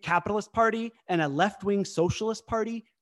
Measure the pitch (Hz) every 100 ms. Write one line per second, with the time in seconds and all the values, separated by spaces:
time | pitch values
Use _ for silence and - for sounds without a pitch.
0 | 170 175 196 208 - 226 226 226 226 -
1 | - 175 147 143 202 - 196 202 185 160
2 | 175 - 220 220 - 226 220 226 - _